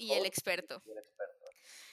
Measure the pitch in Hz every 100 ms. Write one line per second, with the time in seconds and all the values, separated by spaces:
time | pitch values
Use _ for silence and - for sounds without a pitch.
0 | 226 - 190 - 196 175 - 113 110 107
1 | - - 101 - - - - - -